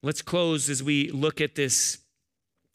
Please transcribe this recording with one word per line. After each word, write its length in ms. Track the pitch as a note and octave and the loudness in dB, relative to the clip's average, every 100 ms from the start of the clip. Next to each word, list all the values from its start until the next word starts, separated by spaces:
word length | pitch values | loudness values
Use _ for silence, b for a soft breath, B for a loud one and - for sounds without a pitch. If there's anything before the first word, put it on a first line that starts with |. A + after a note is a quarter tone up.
Let's 200 | C3+ D3+ | -4 -4
close 480 | - F3 E3+ D#3 C#3 | -2 0 2 2 0
as 120 | C3+ | -2
we 280 | C3+ D3 C#3+ | 2 2 2
look 300 | C#3 D3+ - | 0 -2 0
at 160 | D3+ - | -4 0
this. 440 | C#3 - - - _ _ _ _ _ _ _ | 0 2 0 -2 _ _ _ _ _ _ _